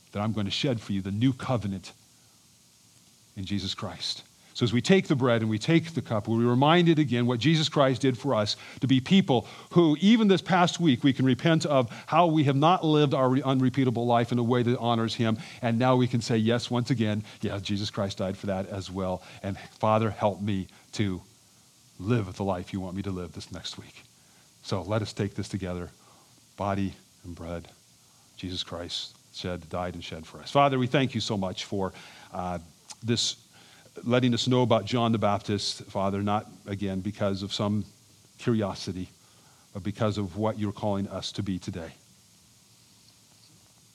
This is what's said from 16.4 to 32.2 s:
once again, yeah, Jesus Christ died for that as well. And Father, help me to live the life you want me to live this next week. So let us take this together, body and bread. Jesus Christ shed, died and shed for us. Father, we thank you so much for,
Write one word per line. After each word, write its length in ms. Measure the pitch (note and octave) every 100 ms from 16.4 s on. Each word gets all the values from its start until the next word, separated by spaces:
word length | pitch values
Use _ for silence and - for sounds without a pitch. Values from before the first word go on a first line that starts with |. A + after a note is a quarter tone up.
| A2 A#2 -
once 180 | A#2+ A2+
again, 340 | A#2+ A2 G#2 G#2+ -
yeah, 160 | G#2 G2
Jesus 300 | F#2+ G2+ G#2
Christ 280 | - G2 -
died 200 | F#2+ F#2+
for 100 | G2+
that 200 | F#2+ F#2
as 240 | G2 F#2
well. 320 | F#2 F#2 F2+ - -
And 140 | G2 G2 - -
Father, 300 | G#2+ A2 A2+
help 320 | - G#2+ F#2
me 260 | G2+ F#2+ F2+ - -
to 280 | - G2+ F2 - _ _ _ _ _ _ -
live 360 | F#2+ A#2+ F#2 -
the 80 |
life 300 | G2 F2+ F2+
you 60 | G2
want 160 | F#2 F#2
me 40 |
to 80 | G2
live 200 | F#2+ F2
this 180 | G2+ -
next 260 | F2+ - -
week. 260 | - - - _ _ _ _ _
So 180 | - G2
let 220 | F2 A2
us 100 | G#2
take 220 | - G2 -
this 140 | G2
together, 420 | G2+ F#2 F2+ F2 - - - _ _ _ -
body 380 | G2 G2 G2 - _ _ F2+
and 100 | E2+
bread. 320 | E2+ E2+ E2 - _ _ _ _ _ -
Jesus 260 | F2+ F#2
Christ 520 | - E2+ F2 - - - _
shed, 360 | - F#2 F2 D#2
died 260 | F#2 F2+ F2
and 80 |
shed 220 | - E2 D#2+
for 140 | -
us. 100 | -
Father, 300 | C#3+ C#3+ C3
we 80 | B2
thank 260 | D3 B2+
you 80 | A2+
so 160 | - G#2+
much 280 | F#2 F#2 -
for, 280 | G2+ F#2 - - -